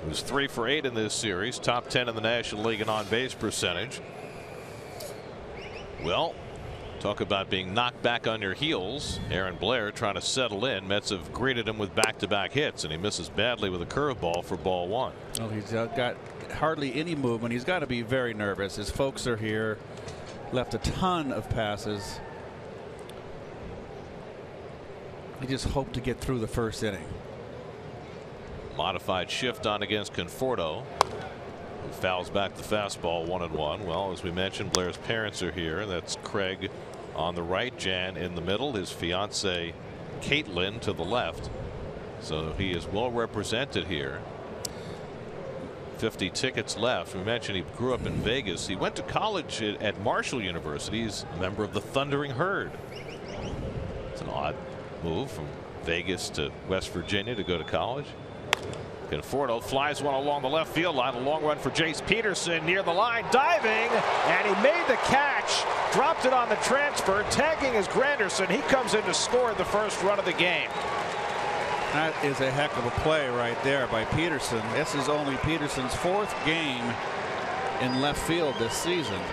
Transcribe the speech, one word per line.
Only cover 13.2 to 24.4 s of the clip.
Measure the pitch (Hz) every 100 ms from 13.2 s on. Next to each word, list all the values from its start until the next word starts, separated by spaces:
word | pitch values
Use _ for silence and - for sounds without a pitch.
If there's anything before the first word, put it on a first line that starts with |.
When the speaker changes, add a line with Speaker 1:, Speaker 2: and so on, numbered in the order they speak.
| 80
Speaker 1:
badly | - 113 120 101
with | 90
a | 85
curveball | - 147 117 87 87
for | 87 92
ball | 92 90 90
one. | 113 113 - - -
Speaker 2:
Well, | 113
he's, | 107 104
uh, | 113 113 -
got | 123 - - - - -
hardly | 151 156 143 123
any | 165
movement. | 156 127 117 117
He's | 120
gotta | 120 180 139
be | 120
very | 113 131 123
nervous. | 107 104 92 98 98
His | 101
folks | - 139 - 131
are | 113
here. | 110 107 110 104 - - - - - - -
Left | 127 120
a | 113
ton | - 143 185 175 139
of | 110 -
passes. | 113 107 104 107 104 101 - - - - - - - - - - - - - - - - - - - - - - -